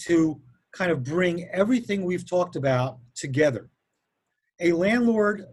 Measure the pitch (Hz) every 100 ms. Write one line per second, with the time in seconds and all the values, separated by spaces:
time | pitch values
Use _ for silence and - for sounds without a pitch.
0 | - 170 160 147 - _ _ - 185 151
1 | 123 170 180 170 175 185 208 254 233 202
2 | 180 180 - 180 180 156 135 127 131 -
3 | - - 147 131 151 110 - _ _ _
4 | _ _ _ _ _ - 175 165 196 240
5 | 233 226 208 208 -